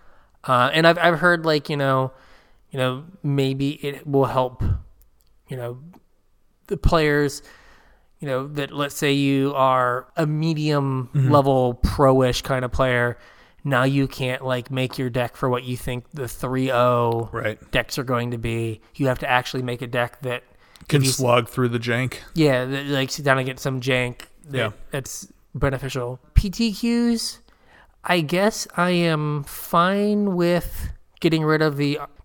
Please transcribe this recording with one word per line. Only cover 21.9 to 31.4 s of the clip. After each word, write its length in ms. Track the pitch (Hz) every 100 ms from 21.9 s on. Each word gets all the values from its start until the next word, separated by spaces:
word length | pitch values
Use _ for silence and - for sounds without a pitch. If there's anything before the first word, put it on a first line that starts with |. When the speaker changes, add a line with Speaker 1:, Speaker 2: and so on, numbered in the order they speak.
| 120 127 - -
Speaker 1:
Yeah, 300 | - 151 127
that, 220 | 127 139 143
like, 240 | 139 131
sit 140 | -
down 120 | 143 131
and 100 | 131
get 120 | 131
some 200 | 139 131
jank. 380 | 123 127 123 - - - 151
That, 100 | 135
Speaker 2:
Yeah. 140 | 110 - -
Speaker 1:
that's 380 | 143 127 - - _ _
beneficial. 640 | - 139 131 139 131 120 127 _
P 160 | - 208
T 240 | 175 233
Qs, 680 | 190 233 233 240 226 - - _ _ _ - - _
I 160 | - 175
guess 460 | 147 175 202 220 - -
I 120 | 180
am 520 | 175 170 156 151 147
fine 920 | 143 - - 170 175 202 208 208 202 180
with 540 | 175 175 - - - - - _
getting 240 | 165 160